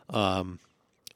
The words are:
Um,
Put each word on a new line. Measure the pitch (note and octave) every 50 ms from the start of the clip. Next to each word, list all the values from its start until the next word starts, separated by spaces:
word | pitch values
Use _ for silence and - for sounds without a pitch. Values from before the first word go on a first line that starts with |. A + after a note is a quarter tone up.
| - -
Um, | - A2 G2+ F#2+ F#2 F#2+ F#2 F#2 F2+ F2+ _ _ _ _ _ _ _ _ - - -